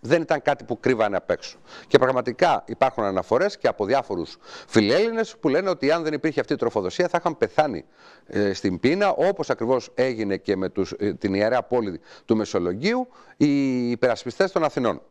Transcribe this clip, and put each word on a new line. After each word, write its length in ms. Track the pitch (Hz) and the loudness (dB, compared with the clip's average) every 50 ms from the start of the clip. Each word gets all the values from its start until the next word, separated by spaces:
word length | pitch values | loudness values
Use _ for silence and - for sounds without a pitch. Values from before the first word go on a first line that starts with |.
Δεν 220 | - 113 143 170 | 2 2 0 0
ήταν 200 | 160 - 165 143 | 2 0 -2 0
κάτι 220 | - - 143 - - | 0 -2 -2 -2 -4
που 160 | 110 123 - | -8 -8 -2
κρύβανε 360 | - 127 131 110 110 104 101 | 0 0 2 2 2 0 0
απ' 140 | 90 - - | -2 -2 -2
έξω. 280 | 87 - - - - - - - - - - | -4 -4 -4 -16 -16 -18 -20 -20 -20 -20 -10
Και 120 | - - 139 | 2 2 4
πραγματικά 640 | 127 127 131 127 120 127 117 - 180 170 143 107 - | 4 4 2 0 -2 -4 0 2 2 2 2 0 -2
υπάρχουν 380 | - 113 - - 131 - - 110 | -6 0 0 0 0 2 0 -2
αναφορές 540 | 98 95 92 90 - 110 131 180 202 - - | 0 0 -2 0 2 2 2 2 0 -2 -2
και 100 | - 127 | -2 -2
από 160 | 107 - 104 | 0 0 -2
διάφορους 520 | 98 120 139 - - 101 87 80 - - - - - - - - | 0 0 -2 0 -2 -6 -6 -6 -8 -10 -20 -20 -20 -18 -18 -18
φιλέλληνες 720 | - - 113 107 101 123 175 214 233 226 226 226 - - | 2 2 2 4 4 2 2 2 0 0 -4 -4 -6 -8
που 120 | - - 156 | -4 -2 0
λένε 220 | 131 160 190 196 | 0 2 0 -2
ότι 200 | 175 - - 139 | -4 -2 0 0
αν 120 | 156 170 | 0 0
δεν 100 | 165 156 | 0 -4
υπήρχε 280 | 151 143 - 160 143 - | -6 -2 -4 -2 -2 -2
αυτή 120 | 123 - | -2 -2
η 40 | 151 | -2
τροφοδοσία 520 | - - 117 - 110 95 90 - - 180 175 | 0 0 0 0 0 -2 -2 0 0 -2 0
θα 80 | - 170 | 0 0
είχαν 160 | - 175 156 | 0 -2 0
πεθάνει, 480 | - - 101 - - 151 147 110 80 - _ _ _ - - - - _ | 0 -2 0 2 0 0 0 0 -8 -10 _ _ _ -20 -20 -20 -20 _
ε, 260 | - - 101 104 101 | -6 -2 0 0 0
στην 280 | 95 - - 101 90 85 | -2 0 -2 -2 -2 2
πείνα, 300 | - 131 160 196 208 196 | 0 0 2 2 2 0
όπως 400 | 175 - 151 190 196 - 156 - | 2 2 0 0 0 -2 -2 -4
ακριβώς 400 | 131 - 117 117 131 123 - - - | -2 -2 0 0 0 0 -2 -6 -2
έγινε 420 | - 127 131 123 110 110 101 98 | -2 0 0 0 -2 -2 -2 -2
και 200 | 95 - - 101 | -4 0 -2 -2
με 120 | 95 95 90 | 0 -2 -4
τους, 240 | - - 95 - | -2 -4 -4 -4
ε, 200 | - - 101 104 | -4 -4 -4 -4
την 220 | 87 - - 101 95 | -4 -2 -4 -2 0
ιερά 280 | 98 104 110 123 123 | 2 2 2 0 0
πόλη 380 | - - 127 123 113 98 87 - _ - - - _ | -2 0 -2 -2 -2 -2 -6 -10 _ -20 -20 -20 _
του 120 | - 117 | 0 2
Μεσολογγίου, 720 | 110 107 - - 98 87 90 90 104 139 202 240 254 254 247 - - - - - | 2 2 0 -2 -2 0 0 -4 -2 -2 -2 0 0 -4 -6 -12 -20 -20 -20 -2
οι 540 | _ 147 147 143 143 139 135 127 123 123 120 | _ 2 2 2 2 0 0 0 0 0 -2
υπερασπιστές 640 | 120 113 - 127 117 - - 127 117 - 190 185 | 0 2 2 0 0 0 -4 -10 -2 -2 -2 0
των 120 | - 190 160 | 2 0 0
Αθηνών. 380 | 147 - 151 123 113 87 71 - _ | 0 0 0 0 0 -2 -2 -8 _